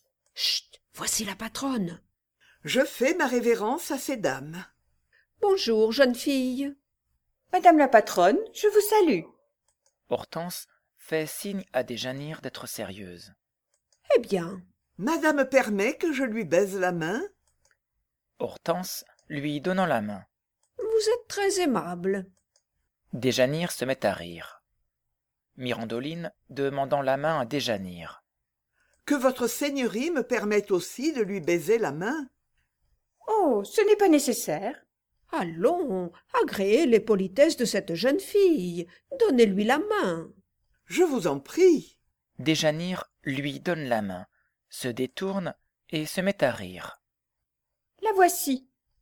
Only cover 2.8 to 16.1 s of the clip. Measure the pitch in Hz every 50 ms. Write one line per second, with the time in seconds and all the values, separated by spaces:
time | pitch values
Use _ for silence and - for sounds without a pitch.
2.8 | 285 302 - - 233 277 339 370 311 254 247 247 208 233 233 190 202 214 262 311
3.8 | - - 285 269 - - 277 233 185 147 131 131 135 151 160 175 185 - _ _
4.8 | _ _ _ _ _ _ _ _ _ _ _ _ - 403 381 392 - 233 226 214
5.8 | 220 220 226 269 277 254 247 240 - 311 277 269 254 254 254 254 277 277 277 -
6.8 | _ _ _ _ _ _ _ _ _ _ _ _ _ _ - 370 359 370 330 311
7.8 | 285 262 269 220 - - - - 175 185 233 359 453 - - - - 427 403 427
8.8 | 403 415 440 427 403 320 226 175 - - - _ _ _ _ _ _ _ _ _
9.8 | _ _ _ _ _ _ 123 - - - - 160 170 180 175 - - - _ _
10.8 | _ _ _ _ - - 160 160 156 151 - - - 202 202 196 - - - 127
11.8 | 127 - 123 110 113 127 131 135 143 151 156 - - 131 - - - 123 - -
12.8 | 110 92 95 101 104 90 90 87 90 - _ _ _ _ _ _ _ _ _ _
13.8 | _ _ _ _ _ - 587 494 - - 190 180 170 170 196 185 - _ _ _
14.8 | _ _ _ - 175 254 330 320 294 311 302 285 269 269 - 269 - 214 208 196
15.8 | 196 240 311 - - 339